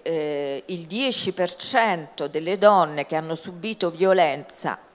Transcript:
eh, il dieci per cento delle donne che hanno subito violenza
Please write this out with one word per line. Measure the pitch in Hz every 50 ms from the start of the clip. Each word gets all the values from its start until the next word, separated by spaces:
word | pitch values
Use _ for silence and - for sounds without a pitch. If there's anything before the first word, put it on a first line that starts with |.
eh, | - - 165 160 151 151 147 143 143 139 139 139 - -
il | 185 175 170
dieci | 160 185 226 269 269 233 - - 196
per | 180 - 180 175 -
cento | - - - - 254 226 220 185 170 151 143 - - 156 143
delle | 147 151 160 170 196 202
donne | 196 208 208 190 170 151 151 147 139
che | - 160
hanno | 156 160 160 160
subito | 160 - - 180 175 165 220 220 - 190 175
violenza | 165 160 185 190 185 185 170 151 135 143 139 - - - - 160 98 - - -